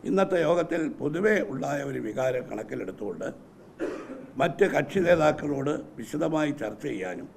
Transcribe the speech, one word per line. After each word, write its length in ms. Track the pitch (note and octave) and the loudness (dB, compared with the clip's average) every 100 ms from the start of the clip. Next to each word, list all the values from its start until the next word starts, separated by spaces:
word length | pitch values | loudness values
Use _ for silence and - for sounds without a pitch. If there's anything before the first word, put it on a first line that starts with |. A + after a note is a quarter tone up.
| - | 2
ഇന്നത്തെ 280 | F#3+ F#3+ F3+ D#3 | 2 4 4 4
യോഗത്തിൽ 340 | F3 E3 E3 D#3 - | 4 2 0 -2 -2
പൊതുവെ 360 | C#3 D#3+ G#3+ G3+ - | -4 2 4 4 0
ഉണ്ടായ 280 | C3 C#3 C#3+ C#3 | -4 -4 -4 -4
ഒരു 80 | B2+ A2 | -4 -4
വികാരം 360 | G#2+ C3 B2+ B2 | 0 0 0 -4
കണക്കിലെടുത്തുകൊണ്ട് 760 | G#2+ A2 B2 F#2+ F#2+ G2+ E2 A2 - - - - - - - - - - - | -8 -6 -6 -6 -6 -6 -6 -8 -8 -20 -20 -20 -8 -6 -6 -10 -14 -12 0
മറ്റ് 240 | E3+ - G3 | 0 4 4
കക്ഷി 240 | C#3+ D3 G3 E3+ | 4 2 2 6
നേതാക്കളോട് 640 | F3 D3+ C#3+ D3 C#3 C#3 D3+ - - | 6 6 4 -2 -2 -2 -2 -6 -14
വിശദമായി 520 | A2 D3+ D#3+ D#3 D3+ C3+ | -8 -2 0 2 0 -2
ചർച്ച 220 | G#2+ G#2 C#3+ | -6 -6 -6
ചെയ്യാനും 360 | G#2+ F#2 F2 - | -4 -6 -6 -12